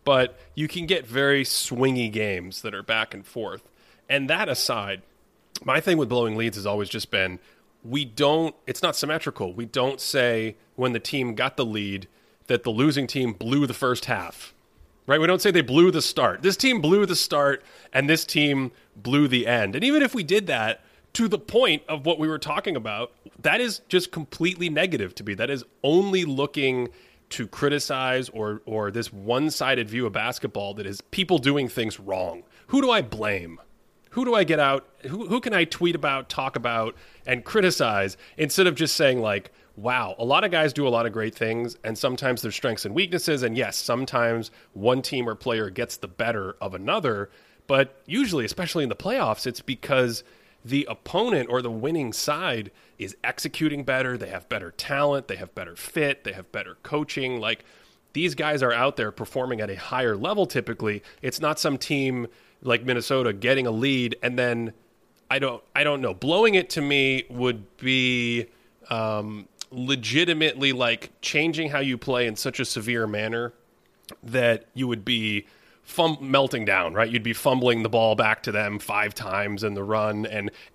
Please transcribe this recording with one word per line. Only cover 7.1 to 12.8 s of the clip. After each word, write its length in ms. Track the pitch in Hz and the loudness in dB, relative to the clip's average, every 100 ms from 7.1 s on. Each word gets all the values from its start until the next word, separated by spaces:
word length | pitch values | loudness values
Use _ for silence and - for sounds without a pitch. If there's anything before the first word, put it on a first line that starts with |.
been, 260 | 101 92 90 _ _ _ _ | -2 -2 -4 _ _ _ _
we 200 | 117 139 | -6 -6
don't, 520 | 135 110 143 156 165 - - | -4 2 4 4 2 -4 -8
it's 160 | 123 | -2
not 140 | 175 - | -2 0
symmetrical. 580 | 147 156 - - 95 | -2 -2 -4 -6 -6
We 120 | 92 117 | -6 -4
don't 340 | 139 127 135 | 0 0 0
say 540 | - 139 120 117 110 104 _ - | -2 2 2 2 -2 -6 _ -4
when 180 | 127 | -2
the 60 | 117 | -2
team 360 | - 139 123 110 | -2 -2 -2 0
got 220 | 131 - | -2 0
the 80 | 120 | -2
lead 400 | 107 101 98 98 _ _ _ - | -2 -4 -6 -8 _ _ _ -2
that 160 | 120 | 0
the 80 | 123 | 0
losing 340 | 110 | 2